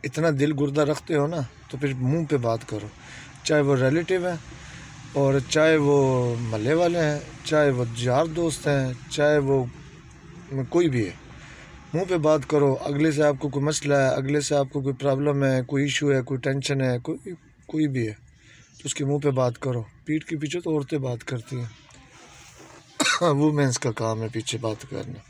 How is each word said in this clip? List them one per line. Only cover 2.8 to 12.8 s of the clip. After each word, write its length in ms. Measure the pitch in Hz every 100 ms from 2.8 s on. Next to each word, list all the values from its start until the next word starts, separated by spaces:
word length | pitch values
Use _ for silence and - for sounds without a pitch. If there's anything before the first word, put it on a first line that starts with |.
| 104 - - - - - -
चाहे 160 | 151
वो 120 | 139
रिलेटिव 520 | 135 131 156 170 190 180
हैं 100 | 170 - - - - - - - 139
और 240 | 139 139
चाहे 360 | 127 156 156 160
वो 200 | 143 143 135 127 123
मोहल्ले 400 | 117 117 110 107
वाले 240 | 160 175 175
हैं, 240 | 156 147 - - -
चाहे 240 | 156 147
वो 160 | 127 120 117
यार 280 | 123 127 165
दोस्त 400 | 160 170 139 147
हैं, 400 | 143 131 123 -
चाहे 300 | - 147 151
वो 300 | 139 139 123 - - - - - - - - 135 123
कोई 160 | 170 175
भी 160 | 127
है, 100 | 98 87 - - - - - - -
मुंह 120 | 156 185
पे 120 | 180
बात 260 | 151 156
करो। 300 | 135 151 143
अगले 380 | 131